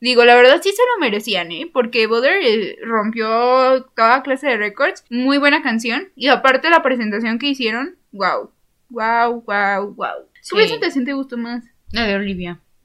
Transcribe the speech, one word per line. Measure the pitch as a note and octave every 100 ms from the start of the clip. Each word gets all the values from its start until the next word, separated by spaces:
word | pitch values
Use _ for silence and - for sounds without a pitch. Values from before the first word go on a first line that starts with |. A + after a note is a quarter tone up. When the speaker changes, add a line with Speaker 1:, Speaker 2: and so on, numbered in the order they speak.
Speaker 1:
Digo, | A#3+ A#3+ A#3+
la | A#3+
verdad | B3 C#4
sí | G4
se | G4+ B4
lo | A#4
merecían, | C4+ G#3 A3+ F#3+ E3+
¿eh? | E3 E4
Porque | C4+ A3+ A#3 A3
Butter, | A3+ C4 G4
eh, | C#4+ A3 F3+ -
rompió | A3+ A3+ G#3+ A3+ A3 A3+ B3 B3+ C4 C4 B3+ -
toda | A3+ C4
clase | C#4 C4+ C#4+
de | A3
récords, | G#3 G#3 D4+ F#4 _
muy | A#3+ C4 C#4
buena | C#4+ D4+
canción, | C4+ A3+ A#3 B3 F#4+
y | - B3
aparte | A#3+ C4+ C4 D#4+
la | E4+
presentación | C#4+ B3+ G#3+ G3+ A3+ A#3
que | C#4+
hicieron, | C4+ A3+ A3+ D4+ - _
guau. | G3 F#3 B2 G#3 _ _ _ _
Guau, | A#3 A3 A#3 A#3+ A#3+
guau, | A#3 G3+ G3+ G3 G3+
guau. | G3 D3+ - -
¿Qué | _
Speaker 2:
Sí. | -
Speaker 1:
presentación | G4+ A4 D#3 F4+ C#4 B3
te |
gustó | C#4 C4+ A#3+
más? | A#3 A#3+ A#3+ _ -
Speaker 2:
La | A3 A3+
de | G3
Olivia. | G3+ F#3 F3 F3 _ _